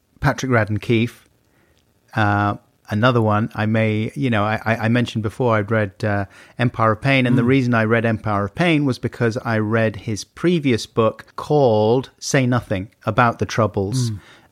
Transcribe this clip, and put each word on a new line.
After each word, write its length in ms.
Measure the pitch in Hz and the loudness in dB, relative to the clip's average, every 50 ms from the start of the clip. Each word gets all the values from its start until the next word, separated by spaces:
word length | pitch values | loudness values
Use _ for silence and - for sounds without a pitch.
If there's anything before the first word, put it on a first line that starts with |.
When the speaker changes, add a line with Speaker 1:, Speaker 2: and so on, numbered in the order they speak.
| _ _ _ - | _ _ _ -4
Speaker 1:
Patrick 300 | - 120 117 - - 131 | -2 -2 -2 -2 -2 0
Radden 300 | 127 113 107 101 107 101 | 0 0 0 0 -4 -4
Keefe, 480 | - - 120 110 117 117 - - _ _ _ _ _ _ _ _ _ _ _ _ _ _ _ _ _ _ - | -2 0 0 0 0 -2 -6 -10 _ _ _ _ _ _ _ _ _ _ _ _ _ _ _ _ _ _ -4
uh, 420 | 113 107 104 101 101 104 104 104 - _ _ _ _ _ - | -2 0 0 2 0 0 -2 -2 -6 _ _ _ _ _ -6
another 340 | 104 104 113 131 123 120 | -2 0 2 2 2 2
one 280 | 110 107 104 104 110 113 - | 2 2 2 0 -2 -2 -4
I 120 | - 110 | -4 -2
may, 440 | 107 110 113 110 110 107 107 110 - - | 0 0 0 0 0 0 -2 -4 -6 -6
you 140 | 151 139 127 | -4 -2 -2
know, 120 | 117 104 101 | 0 0 0
I, 160 | 107 110 107 - | -2 -2 -2 -2
I, 120 | 110 113 | -2 -2
I 120 | 110 110 113 | -2 0 0
mentioned 340 | 117 123 120 - - 117 | 0 0 0 -2 -4 -4
before 340 | 107 107 - - 131 120 110 | -4 -4 -4 -2 0 0 0
I'd 140 | 107 101 101 | 0 0 0
read, 320 | 113 110 107 98 - - - | -2 -2 -2 -4 -6 -6 -4
uh, 200 | 107 101 101 98 - - - - - _ - | -2 -2 -2 -4 -6 -10 -20 -20 -12 _ -2
Empire 340 | 120 113 - - 113 110 | -2 -2 0 0 0 0
of 80 | 110 - | 0 0
Pain, 260 | - 139 139 131 127 | 0 0 2 2 2
and 120 | 123 123 117 | 2 2 2
the 40 | |
Speaker 2:
Mm. 40 | 117 | 2
Speaker 1:
reason 280 | 120 135 135 123 123 120 | 2 2 2 2 2 2
I 100 | 113 110 | 2 2
read 200 | 110 117 117 110 | 2 2 2 2
Empire 400 | 117 113 104 - 110 104 101 101 | 0 -2 -2 -2 -2 -2 -2 -2
of 100 | 98 - | -4 -2
Pain 300 | - 170 175 160 147 147 | -2 0 2 2 2 2
was 140 | 135 120 - | 0 -2 -2
because 380 | - 110 - - 123 113 104 123 | -4 -6 -4 -2 -2 -2 -2 -2
I 200 | - 117 113 110 | -4 -2 -2 0
read 380 | 107 104 113 117 113 110 101 | 0 0 2 2 2 0 -2
his 280 | 101 - 123 110 95 - | -4 -8 -8 -8 -8 -10
previous 640 | - - - - 170 180 170 147 139 117 107 - | -14 -8 -4 0 0 0 2 2 2 0 0 -2
book 400 | - - 117 113 110 - - - - - | -4 0 0 2 2 0 -4 -10 -18 -14
called 720 | - - - 151 151 139 123 110 107 107 110 120 135 123 - _ - | -10 -4 0 2 4 4 4 4 4 4 4 2 2 0 -4 _ -14
Say 280 | - - - 143 131 | -6 -2 0 0 2
Nothing, 420 | 123 123 117 - - 107 92 95 - _ _ - | 2 0 0 -2 -2 -4 -6 -6 -8 _ _ -6
about 320 | - 104 - 123 117 113 - | -2 2 2 2 2 2 -2
the 80 | - | -4
Troubles, 640 | - - - 110 104 - 104 98 95 - 131 123 117 | -4 0 0 0 0 0 -2 -4 -2 -2 -2 -2 -2
Speaker 2:
Mm. 100 | 107 95 - - - - _ _ | -4 -8 -12 -18 -20 -20 _ _